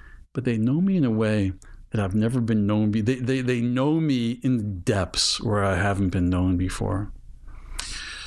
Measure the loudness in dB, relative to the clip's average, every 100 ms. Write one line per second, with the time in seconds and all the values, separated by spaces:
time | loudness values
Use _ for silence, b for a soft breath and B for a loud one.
0 | B B B -6 -2 0 2 2 2 2
1 | 2 2 2 2 0 -2 B B -6 -2
2 | 0 2 2 2 2 2 2 2 2 2
3 | 0 0 0 0 0 0 0 0 2 2
4 | 2 2 0 0 0 0 0 -4 0 0
5 | 0 0 -2 0 0 0 2 2 0 2
6 | 0 2 2 2 2 2 0 -2 -4 -4
7 | -6 -12 -18 -18 B B B B B B
8 | B B